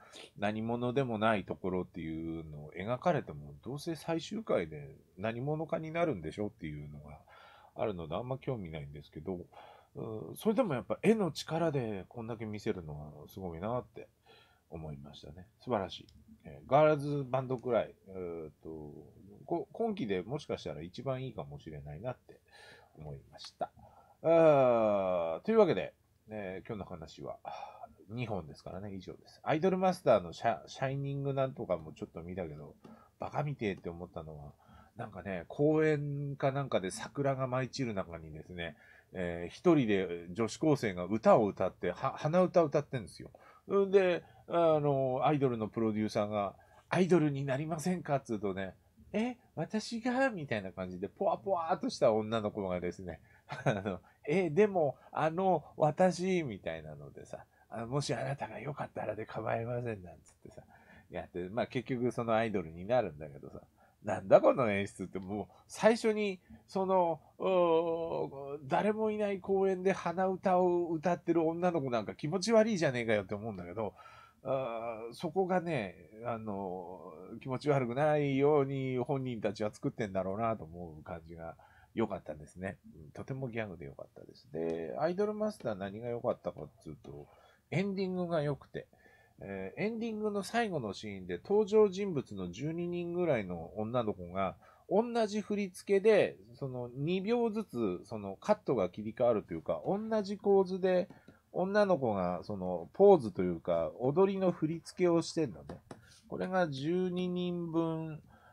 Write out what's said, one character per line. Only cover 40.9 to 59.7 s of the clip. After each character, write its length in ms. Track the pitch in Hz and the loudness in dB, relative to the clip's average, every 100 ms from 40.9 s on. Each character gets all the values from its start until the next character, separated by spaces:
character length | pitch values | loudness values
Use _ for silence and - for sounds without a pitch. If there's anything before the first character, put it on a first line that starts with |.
が 100 | 90 | -2
歌 340 | 87 110 202 170 | -2 2 6 6
を 80 | 104 | 6
歌 220 | - 92 | 2 -2
っ 40 | |
て、 180 | - 90 | 0 -2
は-、 240 | - 131 - | -2 -4 -2
鼻 260 | 151 175 | 0 2
歌 200 | 180 180 | 4 4
歌 180 | 160 147 | 4 2
っ 20 | |
て 140 | 143 131 | -2 -6
ん 40 | |
で 60 | 92 | -8
す 140 | - | -14
よ。 80 | - - - - - 196 196 | -18 -18 -20 -18 -2 2 6
ん 40 | |
で、 320 | 196 185 165 - - - | 6 6 2 -4 -18 -2
あ 300 | 170 165 156 | 4 6 6
の、 400 | 147 139 131 127 | 4 4 2 2
ア 80 | 131 | 4
イ 60 | 151 | 4
ド 100 | 135 | 2
ル 80 | 117 | 2
の 120 | 107 | -2
プ 120 | - | 0
ロ 120 | 113 | 2
デ 80 | 107 | 2
ュ 60 | 107 | 2
ー 20 | |
サ 160 | 113 | 2
ー 40 | 104 | 0
が、 260 | 104 98 - - - - | 0 -2 -4 -18 -20 -2
「ア 100 | 170 | 2
イ 80 | 180 | 6
ド 120 | 175 | 6
ル 100 | 151 | 4
に 140 | 139 | 0
な 120 | 139 131 | -2 -2
り 100 | 156 | -2
ま 120 | 160 | -4
せ 160 | 180 | -2
ん 80 | 180 | -2
か？」 140 | 151 139 | 0 -2
っ 40 | |
つ 100 | - | 0
う 60 | 107 | -2
と 120 | 101 | -2
ね、 220 | 95 95 - _ _ - | -2 -6 -8 _ _ -8
「え？ 260 | 208 240 240 _ | -4 -4 -6 _
私 460 | - 175 214 - 233 | -8 -4 -4 -6 -6
が？」 280 | 247 247 269 | -2 0 0
み 160 | 202 139 | -2 -4
た 100 | 110 | -4
い 60 | |
な 100 | 92 | -4
感 180 | 90 92 | -6 -8
じ 100 | 90 | -6
で、 80 | 98 | -6
ポ 180 | - 190 | -2 0
ワ 120 | 180 | 0
ポ 140 | 196 | 0
ワ 180 | 180 165 | -2 0
ー 60 | 185 | -2
っ 40 | |
と 80 | 262 | -2
し 100 | - | 2
た 140 | 127 | 4
女 280 | 110 107 113 | 4 2 0
の 100 | 104 | -2
子 180 | 104 95 | -2 -2
が 120 | 90 | -2
で 100 | 87 | -2
す 100 | 87 | -6
ね、 180 | 92 78 - - - | -8 -12 -16 -20 -14
<laughs> 180 | - | -4
あ 100 | 143 | 0
の、 260 | 104 101 90 - _ - | 0 -2 -6 -8 _ -2
「え、 240 | 175 175 | 0 2
で 160 | 147 208 | 4 4
も、 300 | 190 147 - - | 4 0 0 -8
あ 180 | 127 156 | -2 0
の、 340 | 165 190 165 - - | 2 2 2 0 2
私」 640 | 151 147 185 165 185 180 | 2 6 4 4 2 2
み 140 | 147 98 | 0 -4
た 180 | - 80 | -6 -6
い 60 | |
な 140 | 78 73 | -8 -14
の 140 | 71 | -14
で 120 | - - | -16 -14
さ、 200 | - - _ _ | -14 -16 _ _
「あ、 160 | 104 117 | -10 -4
も 140 | 139 | -2
し 120 | 143 | -2
あ 120 | 120 | -2
な 120 | 135 139 | -4 -4
た 120 | - | -6
が 100 | - | -8
よ 160 | - | -8
か 100 | 143 | -8
っ 60 | - | -8
た 160 | - - | -6 -6
ら 80 | |
で 100 | 104 | -6
構 300 | 110 - 110 117 | -6 -6 -4 -2
い 80 | |
ま 180 | 117 | -2